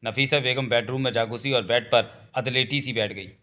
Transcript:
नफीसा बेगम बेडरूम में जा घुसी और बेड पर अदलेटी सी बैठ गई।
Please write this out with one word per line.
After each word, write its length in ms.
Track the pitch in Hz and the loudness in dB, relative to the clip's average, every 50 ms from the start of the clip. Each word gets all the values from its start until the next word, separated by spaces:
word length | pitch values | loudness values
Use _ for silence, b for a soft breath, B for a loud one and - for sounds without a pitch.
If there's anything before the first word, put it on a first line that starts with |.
| - | -6
नफीसा 340 | 120 107 123 135 131 - 147 | -6 0 0 2 2 2 2
बेगम 280 | 127 127 127 131 135 123 | 2 2 0 0 0 2
बेडरूम 360 | 120 117 117 107 117 131 135 | 0 0 0 0 -4 -2 -2
में 80 | 127 | 0
जा 140 | 110 113 113 | 0 0 -2
घुसी 260 | 110 113 117 - 139 | -2 -4 -6 -4 0
और 100 | 135 123 | 0 0
बेड 240 | 107 92 117 123 117 | 2 2 0 0 2
पर 460 | - - 120 110 - - - - - _ | 4 4 4 4 2 -6 -20 -20 -10 _
अदलेटी 460 | 131 127 131 123 127 131 - 139 143 | -4 -4 0 0 0 0 2 0 -2
सी 120 | 127 117 120 | -2 -2 -2
बैठ 200 | 113 107 104 98 | -2 -2 -2 -4
गई। 160 | 98 95 101 - _ | -8 -12 -14 -16 _